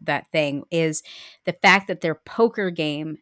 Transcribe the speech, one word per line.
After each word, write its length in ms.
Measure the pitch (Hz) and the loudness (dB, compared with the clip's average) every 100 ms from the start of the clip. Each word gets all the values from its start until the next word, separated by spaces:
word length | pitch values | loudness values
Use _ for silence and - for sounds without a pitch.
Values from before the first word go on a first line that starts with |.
that 260 | - 143 - | -4 -4 -2
thing, 320 | 160 147 143 - | 0 0 -2 -4
is 320 | 165 160 156 - - - - - | 0 0 -2 -6 -20 -20 -10 -8
the 80 | |
fact 340 | - 196 196 196 | 2 4 4 2
that 140 | 180 | -4
their 140 | 165 151 | -4 -4
poker 540 | - - 226 226 185 | -8 2 2 2 -4
game 480 | 170 151 147 156 156 | -2 -4 -4 -8 -10